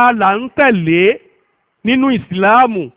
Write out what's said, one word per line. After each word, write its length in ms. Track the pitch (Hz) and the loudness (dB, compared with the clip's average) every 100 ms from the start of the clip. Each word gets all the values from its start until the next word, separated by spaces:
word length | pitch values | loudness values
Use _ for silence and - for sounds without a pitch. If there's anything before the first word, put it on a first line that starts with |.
| 240 | 2
là 180 | 233 196 | 2 0
ń 180 | 202 254 | -2 -4
tẹ̀lé 520 | - 277 202 160 170 190 277 _ _ _ _ _ _ 214 | -2 0 0 0 0 0 -2 _ _ _ _ _ _ -4
nínú 200 | 262 269 | 0 0
Ìsìláàmù? 720 | 233 - 180 190 233 254 208 131 | -2 -4 -2 2 4 2 -2 -10